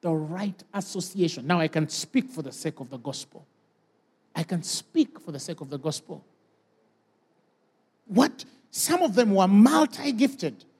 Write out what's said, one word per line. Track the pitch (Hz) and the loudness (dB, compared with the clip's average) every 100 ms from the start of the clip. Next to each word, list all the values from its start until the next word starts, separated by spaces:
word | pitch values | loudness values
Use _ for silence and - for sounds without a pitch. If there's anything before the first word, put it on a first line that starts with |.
The | 175 | -2
right | 160 151 175 202 185 - | -2 -2 -6 -6 -8 -10
association. | 202 - 196 175 202 170 - 123 | -10 -8 -8 -8 -2 -2 -2 -2
Now | 175 | 0
I | 160 | 0
can | 160 156 | 0 -2
speak | - - 262 - | -4 -2 -2 -2
for | - | -8
the | 135 | -12
sake | 127 160 - | -8 -10 -10
of | 127 | -14
the | 131 | -12
gospel. | 120 131 - - - _ _ _ _ _ _ _ _ | -12 -12 -14 -20 -20 _ _ _ _ _ _ _ _
I | 170 | -8
can | 165 180 | -6 -6
speak | - - - 330 285 - | -6 -8 -6 -2 -2 -2
for | - | -14
the | 143 | -12
sake | - 160 | -10 -12
of | 139 | -10
the | 143 | -8
gospel. | 156 147 - - _ _ _ _ _ _ _ _ _ _ _ _ _ _ _ _ _ _ _ | -6 -8 -10 -18 _ _ _ _ _ _ _ _ _ _ _ _ _ _ _ _ _ _ _
What? | 202 277 - - _ _ | 2 2 0 -20 _ _
Some | - - 349 | -6 -2 0
of | 339 | 2
them | 202 233 | 2 4
were | 196 185 | 4 6
multi-gifted. | 202 233 311 311 - 285 233 262 - 156 107 _ _ | 8 8 8 2 0 -6 0 0 0 -8 -8 _ _